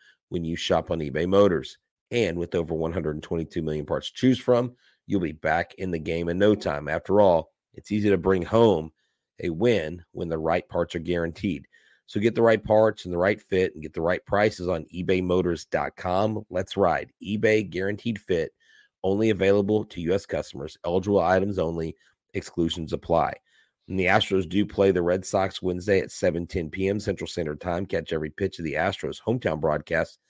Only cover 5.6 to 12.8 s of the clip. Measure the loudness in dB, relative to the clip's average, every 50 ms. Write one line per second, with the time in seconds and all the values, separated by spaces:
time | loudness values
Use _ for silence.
5.6 | -2 -4 -8 -10 -6 -6 -6 -4 -4 -4 -4 -2 -2 -2 0 2 4 4 4 2
6.6 | 0 -4 -4 -4 -4 -4 -4 -4 -2 2 4 6 6 6 6 4 2 _ _ _
7.6 | _ _ -20 -16 -8 -4 -2 0 2 2 2 2 4 2 2 2 0 2 4 6
8.6 | 6 6 6 2 0 -6 _ _ _ _ _ _ _ _ _ -8 -6 -4 -2 0
9.6 | 2 2 2 2 0 -4 -8 -12 -16 _ -10 -8 -6 -4 -4 -2 0 0 0 0
10.6 | -2 -4 -2 -2 -2 -2 -4 -6 -4 -2 -2 -2 -2 -4 -6 -4 -4 -4 -4 -4
11.6 | -8 _ _ _ _ _ _ _ _ -8 -4 0 0 2 2 4 4 4 4 4
12.6 | 2 2 4 4